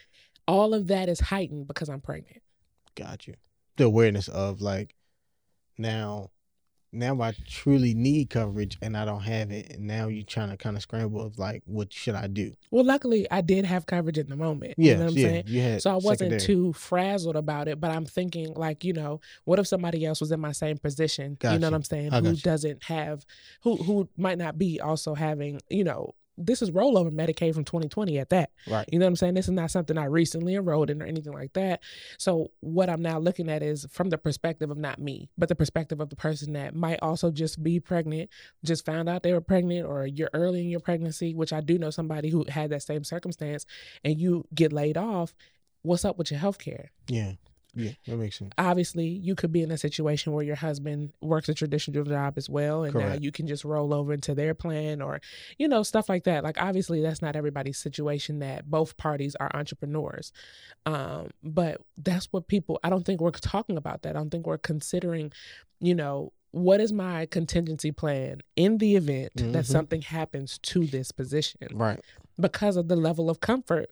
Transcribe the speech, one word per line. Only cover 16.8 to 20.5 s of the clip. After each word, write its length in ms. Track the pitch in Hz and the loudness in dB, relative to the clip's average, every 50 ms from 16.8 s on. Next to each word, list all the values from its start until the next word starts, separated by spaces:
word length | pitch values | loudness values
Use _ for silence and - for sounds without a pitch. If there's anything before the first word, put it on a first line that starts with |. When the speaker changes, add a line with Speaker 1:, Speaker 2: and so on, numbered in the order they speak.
| - - - 180 185 196 202 202 165 165 160 | -4 -2 0 2 2 2 0 0 0 0 0
Speaker 1:
about 320 | 151 156 151 151 147 147 151 | 0 0 -2 -2 -2 -2 -2
it, 120 | 151 151 | -2 -2
but 100 | 156 170 | -2 -2
I'm 140 | 160 160 160 | -2 -2 -4
thinking, 480 | 147 - - 180 180 165 170 160 160 160 | -4 -4 -2 -2 -2 -2 -4 -6 -6 -6
like, 300 | 156 160 160 151 151 - | -4 -4 -4 -4 -4 -2
you 80 | 180 180 | -2 -2
know, 280 | 160 151 147 147 156 - - - - _ | -2 -2 -4 -6 -8 -10 -14 -20 -6 _
what 140 | - 175 190 | 4 4 4
if 80 | 202 | 4
somebody 380 | - - 180 175 170 165 165 160 | 4 0 0 0 0 -2 0 0
else 160 | 156 156 - | -2 -2 -2
was 100 | 165 151 165 | -2 0 0
in 80 | 160 | 0
my 120 | 156 147 | -2 -2